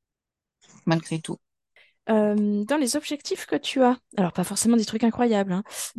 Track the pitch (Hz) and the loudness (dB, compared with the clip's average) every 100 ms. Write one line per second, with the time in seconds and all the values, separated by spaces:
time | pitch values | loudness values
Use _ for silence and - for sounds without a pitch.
0 | _ _ _ _ _ _ _ - - 165 | _ _ _ _ _ _ _ -8 -2 -2
1 | - 160 - - _ _ _ _ _ _ | -2 -8 -8 -12 _ _ _ _ _ _
2 | - 220 208 208 208 208 208 294 247 294 | 0 2 2 2 0 0 0 0 0 -2
3 | - 294 - 381 - 294 - 269 247 254 | -4 -8 -6 -8 -4 -4 -2 2 4 2
4 | _ - 180 - 175 202 220 233 208 220 | _ -2 -2 0 -4 0 2 2 2 0
5 | 233 226 240 208 196 185 - - - | 0 2 2 2 0 -2 -6 -10 -10